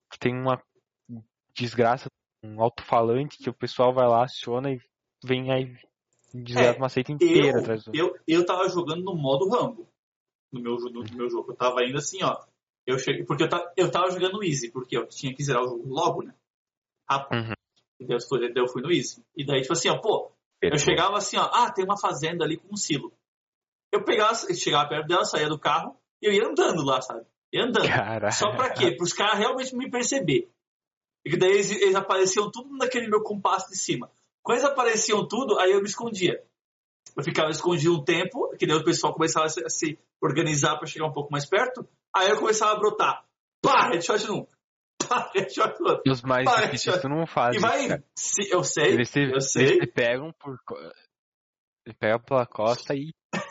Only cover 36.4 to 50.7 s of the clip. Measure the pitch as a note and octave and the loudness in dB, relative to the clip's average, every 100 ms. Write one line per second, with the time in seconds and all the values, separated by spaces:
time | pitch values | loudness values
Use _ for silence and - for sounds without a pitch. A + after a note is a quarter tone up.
36.4 | _ _ _ _ _ _ - D3 D3 E3+ | _ _ _ _ _ _ -12 -8 -4 0
37.4 | D#3 D#3 F3 E3 E3 E3 D#3 E3+ F#3 C#4 | -2 0 0 2 2 2 2 0 -2 -4
38.4 | - - E3 D#3+ E3+ - D3+ D#3 D#3+ E3 | -6 -2 0 2 2 2 0 0 0 2
39.4 | D#3 F3 E3 - D#3+ D3+ _ - D#3 C#3+ | 0 -2 -6 -4 -4 -6 _ -4 -2 0
40.4 | D3+ C#3+ D3+ D#3 D#3+ D#3 D#3 D3 - C#3+ | 0 2 2 0 -6 -6 -4 -4 -4 -6
41.4 | - G#3+ B3+ B3+ - _ _ F#3+ F#3+ G#3+ | 0 0 0 -4 -14 _ _ 2 4 4
42.4 | A3 G#3+ G#3+ G#3 G#3 G#3+ D3 - _ _ | 2 2 2 2 0 2 0 0 _ _
43.4 | _ - C#4 A#3+ A#3+ E3+ - G#3+ G#3+ D#3 | _ -2 4 4 4 0 0 0 0 -4
44.4 | - _ _ _ _ - - B3 - F#3+ | -6 _ _ _ _ -10 -2 -2 0 -2
45.4 | F#3+ - G#3+ - G3 - C3 B2 C3 B2+ | -2 -2 -2 0 0 2 2 0 2 2
46.4 | C3 A3+ G#3+ B2 - - C3+ D3+ E3 D3 | 4 4 2 -2 0 0 0 -4 -2 2
47.4 | A#2+ - A3+ C#4+ C4 E3 - - - - | 2 2 2 0 -2 -4 -6 -8 -4 -4
48.4 | G3 F3 - D#3+ D#3 B2 A#2+ C#3+ C#3 C3+ | 0 0 0 2 2 4 2 2 2 0
49.4 | C3+ B2 C3+ F3+ - - A#2+ B2+ D#3+ - | 0 4 6 6 2 0 0 0 -6 -14
50.4 | C#3+ B2+ - | -16 -14 -14